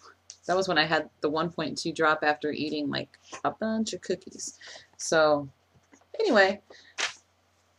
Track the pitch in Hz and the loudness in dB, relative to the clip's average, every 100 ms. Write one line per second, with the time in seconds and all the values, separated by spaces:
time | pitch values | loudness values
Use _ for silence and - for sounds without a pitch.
0 | - _ _ - - 180 185 160 156 160 | -16 _ _ -14 -2 0 2 2 2 0
1 | 151 _ 156 156 170 170 160 - 170 160 | -2 _ -2 0 -2 -4 -6 -4 -6 2
2 | 160 156 151 151 151 - 147 151 143 135 | 2 4 2 0 -2 -4 -4 -4 -4 -4
3 | - _ - - 143 147 220 220 220 180 | -8 _ -20 -6 -6 -4 -4 -2 -4 -6
4 | - 180 - - - - - - - _ | -6 -6 -6 -14 -14 -14 -20 -20 -20 _
5 | - 165 156 147 139 - _ _ _ _ | 0 4 4 4 0 -14 _ _ _ _
6 | _ - 427 220 190 202 _ - - - | _ -2 4 6 6 2 _ -20 -20 -8
7 | - - _ _ _ _ _ | -8 -8 _ _ _ _ _